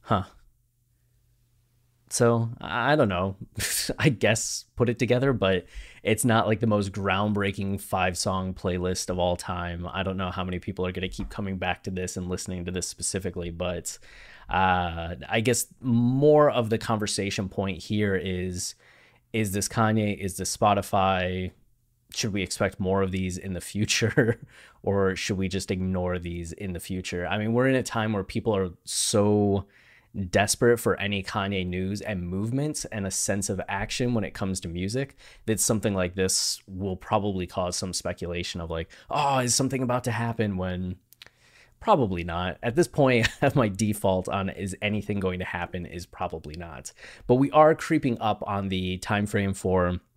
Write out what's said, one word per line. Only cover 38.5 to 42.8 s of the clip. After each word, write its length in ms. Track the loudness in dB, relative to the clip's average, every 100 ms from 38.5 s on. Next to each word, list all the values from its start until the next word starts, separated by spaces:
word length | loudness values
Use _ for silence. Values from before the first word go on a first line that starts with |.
| -6
of, 80 | -6
like, 200 | -6 -6 -12 -6
"Oh, 300 | -2 2 2
is 140 | 2
something 280 | 0 0 -2
about 220 | -2 -2
to 80 | -2
happen?" 440 | -2 -2 0 -2 0
when 400 | -4 -4 -6 -8 _ _ -20 _ _ -20 -20 _
probably 460 | 2 4 4 0
not. 340 | -2 -2 -4 -2
At 120 | -2
this 140 | 2